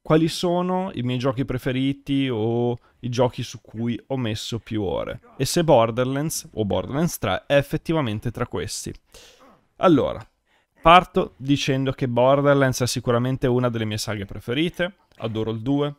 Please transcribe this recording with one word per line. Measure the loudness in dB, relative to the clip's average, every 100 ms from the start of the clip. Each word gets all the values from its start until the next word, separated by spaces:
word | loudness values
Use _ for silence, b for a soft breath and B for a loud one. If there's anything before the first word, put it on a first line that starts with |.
Quali | 2 2 2
sono | -2 -2 -2 -2 -4 -4
i | -6
miei | -4 -2
giochi | -2 -2
preferiti | -4 -4 -2 -2 -2 -4 -4 -2 0
o | -2 0 0 0 -4 b _
i | -6
giochi | 2 2 0
su | -12 -14
cui | _ -6 -4 -6 _
ho | -4
messo | -4 -4 -6 -8
più | -6 -4
ore? | -2 -2 -6 -10 _ -6
E |
se | -2 0 6
Borderlands | 6 6 0 -2 -2 -4 -6 -8
o | -4
Borderlands | 0 0 -2 -2 -2 -2
tre | -2 -4 _
è | 2
effettivamente | 2 -6 -2 -2 -2 -4 -6
tra | -6 -6
questi. | -6 -6 -8 -10 -14 _ B B B -20 B _ 0
Allora, | 4 4 2 -6 -14 _ _ _ _ _
parto | 8 8 6 -2 -4 _
dicendo | -2 0 0 0 -2
che | -2 -2
Borderlands | 4 4 6 4 4 2 0
è | -2
sicuramente | -2 0 0 0 0 0
una | 2 0
delle | -2 -4
mie | -4
saghe | -6 -6 -8
preferite. | -12 -6 -2 -2 -2 -6 _ _ _
Adoro | -6 -4 -4
il | -4
due | -2 0 -2